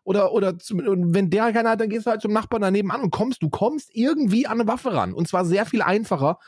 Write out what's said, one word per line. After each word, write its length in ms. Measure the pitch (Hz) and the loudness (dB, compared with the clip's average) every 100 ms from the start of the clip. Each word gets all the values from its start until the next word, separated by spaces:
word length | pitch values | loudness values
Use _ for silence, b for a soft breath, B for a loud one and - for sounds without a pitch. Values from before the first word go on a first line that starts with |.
oder, 280 | - 196 190 | -2 2 2
oder 240 | 240 190 180 | 2 0 -2
zum, 200 | - 190 | -6 -4
und 360 | - 190 175 | 0 0 2
wenn 160 | 175 196 | 2 2
der 220 | 196 233 | 2 2
keine 180 | 226 226 | 2 0
hat, 100 | 226 | 0
dann 80 | 220 | -2
gehst 180 | 226 220 | -2 -2
du 40 | |
halt 120 | 220 | -2
zum 100 | 214 | 0
Nachbarn 300 | 214 208 226 | -2 -2 -2
daneben 300 | 196 196 196 | 0 0 0
an 100 | 233 | -2
und 80 | 226 | -2
kommst, 320 | - 226 254 | -2 -2 -2
du 80 | 156 | -4
kommst 400 | - 214 302 - | 0 -2 -2 -6
irgendwie 540 | - 247 311 247 214 254 | -2 0 2 2 2 0
an 140 | 226 | 0
eine 80 | 220 | 0
Waffe 240 | 247 269 | -2 -2
ran. 220 | 170 92 | -2 -2
Und 120 | - 170 | -2 -2
zwar 180 | 185 | 0
sehr 220 | 180 190 220 | 2 0 0
viel 160 | 240 | 0
einfacher 560 | - 202 220 165 139 180 | 0 0 0 0 0 -2